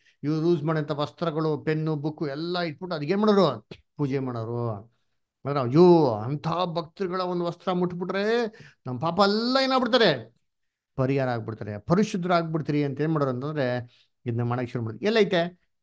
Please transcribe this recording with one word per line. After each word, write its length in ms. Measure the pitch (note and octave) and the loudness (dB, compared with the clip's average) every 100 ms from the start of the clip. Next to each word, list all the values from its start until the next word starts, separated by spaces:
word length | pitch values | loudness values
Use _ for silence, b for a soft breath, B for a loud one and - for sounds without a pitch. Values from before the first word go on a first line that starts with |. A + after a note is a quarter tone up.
| b _ | b _
ಇವ್ರು 260 | C#3+ D#3 E3 | -2 0 2
ಯೂಸ್ 140 | E3+ | 2
ಮಾಡೋಂಥ 280 | D3+ D#3 D3 | 0 -2 -2
ವಸ್ತ್ರಗಳು, 680 | C#3+ C#3+ - E3+ D3+ D#3 D3+ | -4 -4 -4 -4 -2 -2 -2
ಪೆನ್ನು, 380 | D#3+ D#3 D#3 D#3 | -2 -2 -2 -2
ಬುಕ್ಕು 320 | D3+ D3+ D3+ | -4 -6 -6
ಎಲ್ಲ 320 | C#3 E3+ F3+ | -6 -6 -4
ಇಟ್ಬಿಟ್ಟು 360 | F3 D3 F3+ E3 | -4 -6 -8 -6
ಅದಕ್ಕೆ 200 | D3 G3 | -2 2
ಮಾಡೋರು? 520 | G#3+ G3+ E3 A#2+ - - _ - | 4 6 4 2 -10 -20 _ -4
ಪೂಜೆ 220 | C#3+ C3+ | -2 -2
ಮಾಡೋರು. 560 | C3 A#2+ A2+ A#2+ A#2+ G#2 | -4 -6 -4 -4 -4 -6
ಅಂದ್ರೆ 840 | - _ _ _ _ _ C3+ C#3+ | -12 _ _ _ _ _ -4 -2
ಅಯ್ಯೋ, 480 | A#2+ C#3+ F3+ E3+ C#3+ | 2 8 8 8 6
ಅಂಥ 400 | G#2+ A2 D3 D#3+ | 0 -4 -6 -4
ಭಕ್ತರುಗಳ 720 | E3 F3+ E3 D#3+ - F#3+ F#3 | -2 -2 -4 -8 -8 -6 -4
ಒಂದು 240 | F#3 F3+ F3 | -4 -2 -4
ವಸ್ತ್ರ 260 | E3+ - | -4 -4
ಮುಟ್ಬಿಟ್ರೆ 760 | F3+ F3+ F3 F3+ F#3+ G#3 A#3 A3 B B _ B2+ | -2 -2 -4 -6 -2 0 0 -2 B B _ -10
ನಮ್ಮ 120 | B2+ | -4
ಪಾಪ 200 | D#3+ F3 | -2 2
ಎಲ್ಲ 340 | G3+ G#3+ A#3+ C4 | 4 4 2 0
ಏನಾಗ್ಬಿಡ್ತಾರೆ? 720 | C4 C4 B3 B3 G#3 C3 - _ _ _ _ _ _ - | 2 2 4 4 4 2 -4 _ _ _ _ _ _ -2
ಪರಿಹಾರ 340 | C3 C#3 C3 | 0 0 0
ಆಗ್ಬಿಡ್ತಾರೆ, 500 | A#2 A2 G#2+ G#2 G#2 | -2 -4 -8 -10 -8
ಪರಿಶುದ್ಧರಾಗ್ಬಿಡ್ತೀರಿ 1040 | - F3 G#3+ G3+ F3 E3+ E3 D#3+ D3 D3 | 0 2 2 -2 0 0 0 -2 -2 0
ಅಂತ 180 | C#3+ C#3 | 0 -2
ಏನ್ 120 | D#3 | -2
ಮಾಡೋರು 180 | D#3 C#3 | 0 0
ಅಂತಂದ್ರೆ 340 | B2 C#3+ D#3 B2+ B2 B2 b b _ B2 | -2 -4 -2 -2 -2 -6 b b _ -6
ಇದನ್ನ 160 | A#2 | -2
ಮಾಡಕ್ 280 | A#2+ B2 B2 | -2 -2 -4
ಶುರು 140 | B2+ | -6
ಮಾಡಿದ್ರು. 220 | A2 - G3+ | -6 -4 0
ಎಲ್ಲೈತೆ 640 | A3+ G3+ F#3 F3 - _ _ | 2 2 2 -2 -6 _ _